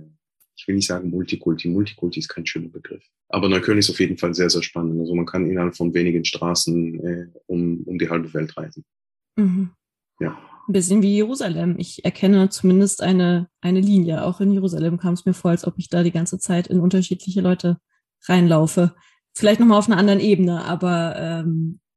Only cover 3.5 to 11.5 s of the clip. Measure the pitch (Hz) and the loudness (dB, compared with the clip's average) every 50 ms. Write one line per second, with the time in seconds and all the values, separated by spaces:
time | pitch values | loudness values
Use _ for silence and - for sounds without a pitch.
3.5 | 95 92 87 - 107 104 98 - - - 95 87 92 - - 87 85 85 90 82 | 0 0 0 0 2 2 2 0 0 0 -2 -2 -2 -4 -4 -4 -2 0 0 0
4.5 | 87 87 82 - - 85 85 82 80 82 82 82 87 87 85 82 - 90 90 82 | 0 -2 -4 -6 -6 -6 -4 -4 -2 -4 -4 -2 -2 -2 -2 -2 -2 -2 -2 -2
5.5 | 92 90 87 87 85 - 85 87 82 87 87 90 85 85 82 - - - 85 85 | -2 -2 -2 -4 -4 -2 -4 -2 0 0 0 2 0 0 -2 -4 -6 -4 -4 -2
6.5 | 87 - - - 82 85 82 82 82 80 - 85 87 87 87 87 85 - _ - | -2 -2 -2 -2 0 -2 -2 -2 -4 -6 -6 -6 -6 -8 -10 -14 _ -20 _ -6
7.5 | 92 87 87 87 85 85 80 - 90 85 85 82 85 82 82 80 78 78 78 - | -4 -2 -2 -2 -4 -4 -6 -8 -4 -4 -4 -2 -2 -4 -6 -4 -6 -6 -6 -6
8.5 | - - 82 160 - - 151 _ _ _ _ _ _ _ _ _ - - 208 190 | -8 -12 -14 -14 -14 -20 -20 _ _ _ _ _ _ _ _ _ -4 0 0 0
9.5 | 180 190 190 180 _ _ _ _ _ _ _ _ _ - - - - - - - | 0 -2 -4 -6 _ _ _ _ _ _ _ _ _ -8 -8 -8 -8 -10 -20 -20
10.5 | - - - - 190 196 175 180 196 220 190 202 202 208 214 220 262 269 247 196 | -20 -16 -6 -2 0 0 2 2 2 2 4 4 2 2 0 0 -2 -4 -4 -4